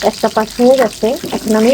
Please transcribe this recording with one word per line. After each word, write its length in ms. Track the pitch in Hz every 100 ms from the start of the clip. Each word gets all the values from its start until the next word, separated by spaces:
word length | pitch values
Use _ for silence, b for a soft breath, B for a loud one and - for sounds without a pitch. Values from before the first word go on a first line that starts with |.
| 208
একটা 180 | - 220 220
পাশ 120 | 220 -
হয়ে 140 | 247 262
গেছে, 260 | 220 - 220 285 - -
এখন 160 | - 214
আমি 100 | 226